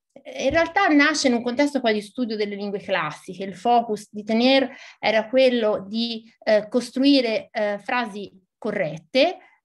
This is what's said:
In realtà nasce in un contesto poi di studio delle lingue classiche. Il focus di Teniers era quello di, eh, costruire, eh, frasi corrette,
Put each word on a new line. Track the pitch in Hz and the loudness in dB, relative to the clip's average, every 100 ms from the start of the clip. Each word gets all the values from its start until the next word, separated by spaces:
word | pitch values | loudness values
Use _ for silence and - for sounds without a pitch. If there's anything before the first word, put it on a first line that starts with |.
| _ - | _ -20
In | - 269 247 | -18 -6 -2
realtà | 320 330 359 392 | 0 0 0 2
nasce | 294 294 302 277 | 4 4 2 0
in | |
un | 240 | 0
contesto | 247 247 285 277 | -2 0 0 0
poi | 240 | 0
di | 214 | -2
studio | 202 - 240 220 | -4 -8 -6 -4
delle | 208 | -6
lingue | 202 202 196 | -6 -8 -8
classiche. | 190 185 156 151 - 180 | -4 -4 -4 -8 -14 -12
Il | 196 - | -12 -6
focus | 240 240 233 208 - | 2 2 2 -6 -8
di | 208 | -12
Teniers | 208 226 247 269 262 - - - | -2 2 4 4 2 -6 -20 -6
era | 208 220 220 | 0 0 2
quello | 262 262 240 214 208 196 | 4 4 4 0 -2 -4
di, | 220 233 226 226 _ | -6 -6 -6 -14 _
eh, | - 214 208 | 0 0 2
costruire, | 247 240 - 269 277 233 226 - | -4 -2 0 4 4 4 -2 -4
eh, | 233 208 202 | -4 -4 -4
frasi | - 247 233 196 196 _ _ _ | -4 -4 -4 -8 -14 _ _ _
corrette, | 214 208 165 160 - 247 311 381 _ _ | -6 -4 -4 -6 -4 2 2 0 _ _